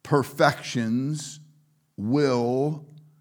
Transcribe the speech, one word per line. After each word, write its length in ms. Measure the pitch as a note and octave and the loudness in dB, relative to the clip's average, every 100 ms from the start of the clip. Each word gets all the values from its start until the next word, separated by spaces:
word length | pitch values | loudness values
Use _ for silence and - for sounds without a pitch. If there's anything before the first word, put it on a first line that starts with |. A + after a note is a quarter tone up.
perfections, 1400 | - D3 B2+ - D3+ C#3 - B2+ A2+ A#2+ C3+ D3+ - - - _ _ _ _ - | 0 2 2 4 2 2 -6 -4 -2 -2 -2 -6 -8 -16 -20 _ _ _ _ -8
will, 880 | G#2 C#3 C#3+ B2 A#2 B2+ C#3+ D#3 - - - _ | -2 2 2 2 0 0 -2 -4 -12 -20 -20 _